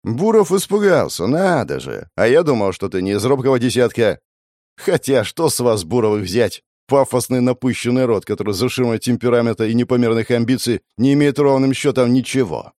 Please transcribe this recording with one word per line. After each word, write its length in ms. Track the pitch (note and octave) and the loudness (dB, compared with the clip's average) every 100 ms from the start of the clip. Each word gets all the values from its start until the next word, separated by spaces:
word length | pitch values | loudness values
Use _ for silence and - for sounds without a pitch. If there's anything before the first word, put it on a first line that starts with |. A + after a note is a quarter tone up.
Буров 480 | A2+ A2+ G#3 A3+ F#3 | -6 -2 2 4 4
испугался, 760 | F#3+ - G3+ G3+ D#3+ E2+ - F#2 | 0 0 0 4 2 0 -4 -2
надо 520 | D#3 F#3+ D#3 D#2+ C#2 | 0 0 0 -2 -6
же. 300 | C2 G1+ - | -8 -12 -12
"А 120 | - A2 | 0 2
я 160 | D3 | 4
думал, 300 | E3 A#2+ G2 | 2 0 -2
что 160 | F#2 G2 | -4 -6
ты 120 | F#2 | -4
не 100 | F#2+ | -2
из 120 | G2+ | -2
робкого 340 | A#2+ C#3 B2+ B2+ | 0 0 0 0
десятка". 640 | A#2+ A#2+ A#2+ - A2 - _ _ _ _ _ | 0 2 0 2 0 0 _ _ _ _ _
Хотя, 480 | - - E3+ - C3 | -6 -2 -2 2 0
что 260 | G2+ - D#3+ | 0 -2 -2
с 100 | - | 0
вас, 240 | B2 A2 | 0 0
Буровых, 400 | E2 A#2+ G#2+ G#2+ | 0 0 2 0
взять? 380 | F#2 G#2+ G#2+ - _ _ - | -2 0 0 -4 _ _ 0
Пафосный 540 | C#3 C3 B2+ - B2+ | 0 2 -2 -2 0
напыщенный 640 | B2 A#2+ B2+ A#2 A#2+ B2+ | 0 -2 -4 -4 -2 0
род, 200 | B2+ G#2 | 0 0
который 280 | - G#2 G#2 | -2 -6 -4
за 160 | F#2+ B2 | -2 -4
ширмой 300 | - A#2+ A2 | -2 -2 -2
темперамента 680 | - A#2+ A#2+ A#2+ A#2 G#2+ | -2 -2 2 2 0 -2
и 80 | A2 | -2
непомерных 560 | A#2 A#2+ B2 A#2+ A2+ A2 | 0 0 0 2 0 0
амбиций 520 | A#2+ A#2 B2+ A#2+ G#2 _ - | -2 0 -2 -2 -4 _ -2
не 160 | C3 | 2
имеет 260 | C#3+ C#3+ C#3 | 2 2 2
ровным 340 | C#3+ C3+ C3+ | 2 2 0
счётом 400 | B2 D3 B2 A#2+ | 0 -2 0 2
ничего. 600 | C3 A#2+ C3 A2 B1+ - | 2 0 -2 -2 -4 -12